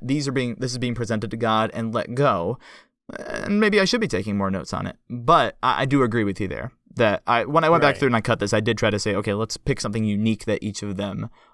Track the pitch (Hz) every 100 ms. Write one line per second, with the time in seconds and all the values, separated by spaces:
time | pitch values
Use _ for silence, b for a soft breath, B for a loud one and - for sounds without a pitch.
0 | 123 147 139 135 123 110 123 123 123 120
1 | 113 110 107 113 113 110 110 - 113 110
2 | - 120 139 98 87 127 B B B B
3 | - - - 53 - 202 214 208 190 240
4 | 214 95 101 101 95 95 - - 95 -
5 | - 120 120 165 117 - 127 110 131 139
6 | 123 113 101 95 95 57 113 - _ -
7 | 113 98 - 117 113 156 160 165 147 135
8 | 135 117 107 113 101 107 107 107 110 104
9 | 107 98 104 101 110 - - 135 117 113
10 | 110 104 113 107 - 104 107 98 101 95
11 | 101 101 113 b b